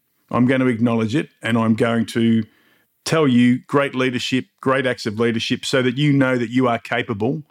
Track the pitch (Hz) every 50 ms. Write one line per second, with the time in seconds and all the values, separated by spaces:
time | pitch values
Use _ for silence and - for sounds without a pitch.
0 | _ _ _ _ _ - - 120 123 123 135 131 131 127 120 107 120 120 117 113
1 | 110 107 117 160 - - _ _ - 113 117 117 113 113 110 110 123 113 113 117
2 | 107 - - 120 117 113 113 113 107 - _ _ _ _ _ _ _ _ _ _
3 | - - 160 160 156 135 123 120 - 123 123 - - - - 143 139 135 117 127
4 | 127 131 123 120 - - 131 127 - - _ _ - 135 131 139 131 123 120 -
5 | - 117 104 110 117 120 113 117 - - 127 - - - - 135 123 127 123 135
6 | 151 147 139 139 131 131 127 123 120 110 120 131 127 120 117 110 - - 123 120
7 | 123 127 113 98 107 127 151 160 143 _